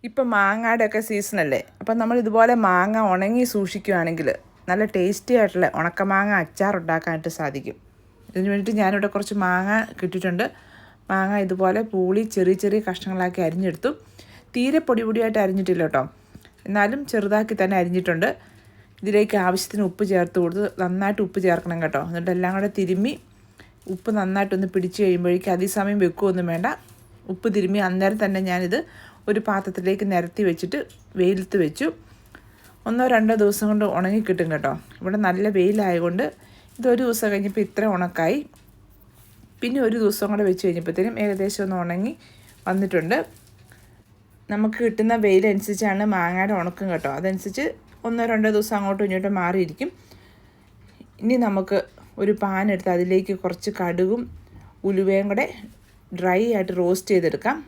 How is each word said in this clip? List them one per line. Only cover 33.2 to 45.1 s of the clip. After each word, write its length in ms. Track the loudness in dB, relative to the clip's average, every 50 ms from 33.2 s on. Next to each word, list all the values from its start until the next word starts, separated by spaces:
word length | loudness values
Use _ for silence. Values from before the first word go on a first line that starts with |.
| 4 4 4 4
ദിവസം 240 | 4 2 2 2 0 0
കൊണ്ട് 140 | 2 2 2 0 0 0
ഉണങ്ങി 220 | 0 2 0 0 0
കിട്ടും 220 | 0 0 0 0 -2
കേട്ടോ. 200 | -2 -2 -2 -2 -4 -4 -10 -18 -18 -10
ഇവിടെ 180 | -6 -4 -2 0 0
നല്ല 180 | 0 0 2 0 2 2 4
വെയിലായതുകൊണ്ട് 640 | 4 4 4 2 2 2 0 0 0 0 0 -2 -2 -4 -6 -10 -20 -20 -20 -20 -20 -20 -14 -2
ഇതൊരു 220 | 2 2 2 2 2
ദിവസം 240 | 0 0 0 0 0
കഴിഞ്ഞപ്പോൾ 300 | 0 0 -2 -2 -2 -2 -2
ഇത്ര 180 | -2 -2 -2 0 0 0
ഉണക്കായി. 440 | 0 -2 -2 -2 0 0 0 0 0 -4 -8 -18 -20 -20 -20 -20 -20 -20 -20 _ -20 -20 -20 _ -20 -20 -20 -20 -20 -20 _ -12 -8
പിന്നെ 180 | -6 -4 0 2 2
ഒരു 100 | 2 2 2
ദിവസം 260 | 2 0 2 0 -2 -2
കൂടെ 120 | 0 2 2 2
വെച്ച് 120 | 0 2 0
കഴിഞ്ഞപ്പോഴത്തേനും 500 | 0 0 0 -4 -4 -2 0 -2 -2 0 -2 -2
ഏകദേശം 380 | -2 0 -2 -2 -4 -2 -4 -4
ഒന്ന് 100 | -4 -2 -4 -4
ഉണങ്ങി 280 | -4 -4 -4 -4 -4 -6 -10 -18 -20 -20 -20 -20 -20 -20 -10 -6 -2
വന്നിട്ടുണ്ട്. 500 | -2 0 0 0 0 0 0 2 0 -2 -2 -6 -12 -20 -20 -20 -20 -20 -20 -20 -20 -20 -20 -20 -20 _ -20 _ _ _ _ _ -20 -20 -10 -6
നമുക്ക് 260 | -2 -2 0 -2 0 0 -2
കിട്ടുന്ന 300 | -2 0 0 0 2